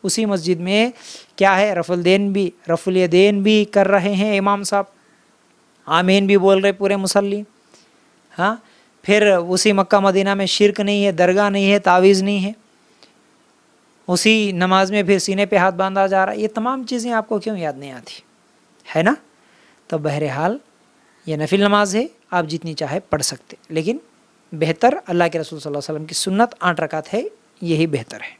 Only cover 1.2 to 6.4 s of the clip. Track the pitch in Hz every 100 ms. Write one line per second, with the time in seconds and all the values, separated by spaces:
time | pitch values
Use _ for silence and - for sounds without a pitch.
1.2 | - - 196 190 208 175 165 180 175 196
2.2 | 202 196 185 - - 165 - 185 180 175
3.2 | 202 202 196 214 208 202 190 196 185 196
4.2 | 214 202 196 202 202 202 190 _ _ _
5.2 | _ _ _ _ _ _ - 160 180 190
6.2 | 196 196